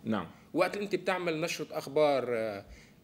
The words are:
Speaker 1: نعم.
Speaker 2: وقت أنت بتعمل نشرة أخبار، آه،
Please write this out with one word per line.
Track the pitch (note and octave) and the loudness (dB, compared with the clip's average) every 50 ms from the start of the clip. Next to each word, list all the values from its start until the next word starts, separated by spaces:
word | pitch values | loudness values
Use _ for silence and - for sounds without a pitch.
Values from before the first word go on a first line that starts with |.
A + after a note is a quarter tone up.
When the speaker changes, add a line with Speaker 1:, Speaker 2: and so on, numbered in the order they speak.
| - | -4
Speaker 1:
نعم. | A2+ A2 G2+ E2+ E2 - - - - - | -2 -2 -2 -2 -4 -10 -18 -16 -4 2
Speaker 2:
وقت | D3 F3+ F3+ F3+ | 2 2 2 2
أنت | G3+ G#3 G3 - | -4 -4 -2 -2
بتعمل | - - - F#3 F#3 F3+ F3 E3 D#3 | -2 0 0 0 0 0 -2 -2 -2
نشرة | D#3+ E3 - - D#3 - - D#3 | -2 -4 -4 -4 -8 -6 -6 -8
أخبار، | D3+ D3 C#3 D3+ D3+ D3 C#3+ C3 B2 B2 | -6 -2 2 4 6 6 4 4 2 0
آه، | A#2+ A2+ A2 A2 G2+ G2 G2 - - - - - - - | 0 -2 -2 -2 -4 -6 -10 -14 -18 -20 -20 -20 -20 -20